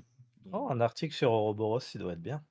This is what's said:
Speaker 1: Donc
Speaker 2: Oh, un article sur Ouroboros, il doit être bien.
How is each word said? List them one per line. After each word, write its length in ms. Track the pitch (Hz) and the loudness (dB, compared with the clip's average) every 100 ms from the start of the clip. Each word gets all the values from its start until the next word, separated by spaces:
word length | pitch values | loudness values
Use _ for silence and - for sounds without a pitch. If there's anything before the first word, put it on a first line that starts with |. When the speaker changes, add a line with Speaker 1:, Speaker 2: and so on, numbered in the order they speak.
| - _ - _ - | -4 _ -20 _ -8
Speaker 1:
Donc 80 | 190 | -6
Speaker 2:
Oh, 120 | - | -2
un 100 | 123 | 2
article 340 | 117 - 160 - | 2 0 -6 2
sur 160 | 131 | 4
Ouroboros, 480 | 113 107 107 110 117 - | 4 2 2 0 0 -4
il 60 | 104 | -8
doit 140 | 90 | -6
être 80 | 85 | -6
bien. 220 | 87 147 - | -6 -8 -10